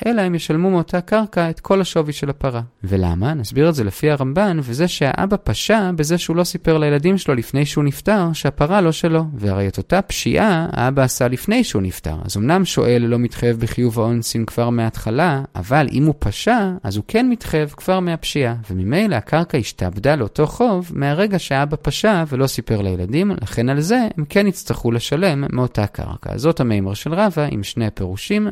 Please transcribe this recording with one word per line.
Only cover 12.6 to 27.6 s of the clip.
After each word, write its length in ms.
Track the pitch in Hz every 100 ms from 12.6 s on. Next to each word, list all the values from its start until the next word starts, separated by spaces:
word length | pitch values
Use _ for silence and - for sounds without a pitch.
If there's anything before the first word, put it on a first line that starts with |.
| 180
שואל 360 | - 113 120
לא 180 | 117 120
מתחייב 400 | 120 - 120 117
בחיוב 400 | 117 - 123 113
האונסים 460 | 113 120 113 120 110
כבר 240 | - 120
מההתחלה, 720 | 120 113 - - 117 180 139 139 -
אבל 320 | 92 143 139
אם 140 | 127 156
הוא 100 | 147
פשע, 520 | 104 - - 240 196 185
אז 140 | - 101
הוא 60 | -
כן 220 | 220 254
מתחייב 440 | 233 - 156 151 -
כבר 220 | - 185
מהפשיעה, 560 | 175 165 - 151 123 117 110
וממילא 440 | 92 92 156 220 131
הקרקע 420 | - 151 175 147
השתעבדה 580 | 107 - 92 98 135 151
לאותו 320 | 104 - 151
חוב 440 | - 240 185 175
מהרגע 460 | 151 139 151 208 190
שהאבא 380 | - 135 143 151
פשע 420 | - - 214 190 160
ולא 180 | 127 135
סיפר 340 | - - 110
לילדים, 500 | 101 90 90 139 202 -
לכן 280 | 104 - 120
על 100 | 143
זה 280 | 160 240 220 -
הם 80 | 147
כן 180 | 202 208
יצטרכו 440 | - - 151 120
לשלם 520 | 117 - 147 190 139 143
מאותה 340 | 123 123 - 104
קרקע. 500 | - - - - 101
זאת 220 | 143 160
המימר 340 | 123 104 95
של 200 | 104 147
רבא 340 | 165 208 160 147
עם 120 | 123